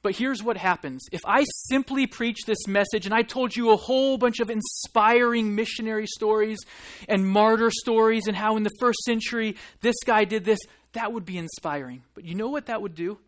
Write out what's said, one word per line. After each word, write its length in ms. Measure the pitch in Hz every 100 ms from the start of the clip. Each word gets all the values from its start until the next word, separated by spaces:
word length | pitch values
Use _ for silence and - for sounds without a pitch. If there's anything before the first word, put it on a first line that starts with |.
But 140 | 208
here's 260 | 190 254 240
what 140 | 220
happens. 500 | 190 185 170 147 131 -
If 80 | 170
I 180 | - 233 285 - -
simply 400 | 269 262 269 262
preach 380 | - 240 220
this 220 | - 214 -
message 380 | 196 202 214
and 80 | 196
I 80 | 220
told 320 | 233 262 247
you 180 | 240 233
a 40 |
whole 420 | 214 - 262 269 262
bunch 220 | 247 226
of 100 | 226
inspiring 1040 | 220 - - - 226 214 240 240 233 214
missionary 520 | 208 214 - 220 220 214
stories 500 | - 214 214 214 214 - - - - -
and 180 | 190 190
martyr 420 | 202 220 214 226
stories 560 | 226 - 226 226 226
and 120 | 202 190
how 180 | 214
in 80 | 220
the 80 | 214 -
first 200 | 247 226
century 580 | - 226 220 240 220 - - _
this 160 | 233 240
guy 180 | - 220
did 220 | 202 220
this, 140 | 190 202 - _ _
that 180 | 226 220
would 140 | 226
be 120 | 185 180
inspiring. 680 | 165 - 160 143 127 127 _
But 100 | -
you 100 | 170
know 140 | 180 226
what 200 | 294 -
that 140 | 220
would 140 | 202
do? 240 | 160 170 208